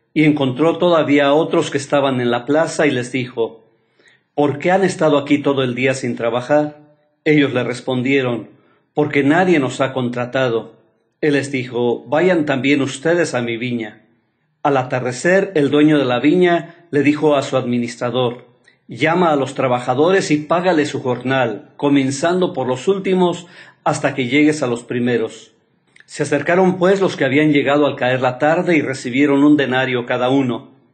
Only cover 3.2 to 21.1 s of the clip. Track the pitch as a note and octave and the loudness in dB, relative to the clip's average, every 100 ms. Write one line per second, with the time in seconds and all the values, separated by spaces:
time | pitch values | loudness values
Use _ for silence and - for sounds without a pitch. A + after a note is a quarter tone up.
3.2 | A#2+ - A2+ - _ _ _ _ _ _ | -6 -4 -6 -6 _ _ _ _ _ _
4.2 | _ - D3 C3+ F3 F#3+ F#3+ - D#3 C#3+ | _ -2 -2 0 0 2 0 0 2 2
5.2 | C#3 C#3+ C#3+ C3+ C3 B2 C3 C3 B2 A#2 | 2 0 0 0 -2 -2 -2 -2 -4 -4
6.2 | A#2 A#2 A#2+ D3 D3+ - - _ _ _ | -4 -4 0 0 0 -6 -20 _ _ _
7.2 | - D3+ C#3 B2 A#2 A#2+ - B2+ B2 C#3 | 0 2 2 0 -4 -6 -4 -4 0 0
8.2 | B2+ A#2+ G#2 - _ _ _ - D3 C#3 | 0 -4 -8 -18 _ _ _ -4 -2 0
9.2 | C3+ D#3+ F#3 E3 C3 - C3+ C3 B2 A#2+ | 2 2 4 2 0 -2 -4 -2 -4 -4
10.2 | A#2+ C3+ C3 A2+ A2 - _ _ _ _ | -4 -2 -2 -2 -6 -16 _ _ _ _
11.2 | D3+ C#3+ C3 C3 B2 A#2+ A#2+ A#2 - C#3+ | 0 0 -2 -6 -6 -2 -2 -2 -2 0
12.2 | F3+ F3 C#3+ C3+ C3 C#3+ C3 C3 D#3+ F3 | 2 2 0 -2 0 0 0 -4 -2 0
13.2 | D#3+ B2+ A#2+ A2+ B2+ A#2+ G#2+ - _ _ | 0 -2 -4 -6 -6 -6 -8 -14 _ _
14.2 | _ _ _ _ D3 C#3 B2+ C3 B2 A#2+ | _ _ _ _ -2 0 -2 -4 -4 -4
15.2 | F3 F#3 F#3+ D#3 C#3+ D3 D3+ D3+ B2+ B2 | 2 2 2 0 0 4 4 4 2 0
16.2 | C#3+ F3 F3+ E3+ E3 - _ C#3+ C#3 D3 | 2 4 4 2 -2 -16 _ -2 0 2
17.2 | D#3 C#3+ C3 C#3+ A#2+ A#2+ A#2+ - B2 A#2+ | 2 2 0 -2 -2 -2 -4 -6 -4 -2
18.2 | B2 A#2 - _ _ _ - - D3+ E3+ | -2 -4 -14 _ _ _ -18 -4 0 2
19.2 | F3 D3 C3 - C3 B2 B2 B2+ D#3 F#3+ | 2 2 -2 -2 -2 -2 -2 0 2 2
20.2 | - D3+ D3+ E3 F3+ E3 C#3+ B2+ B2+ | 2 -2 0 -2 0 0 0 -2 -4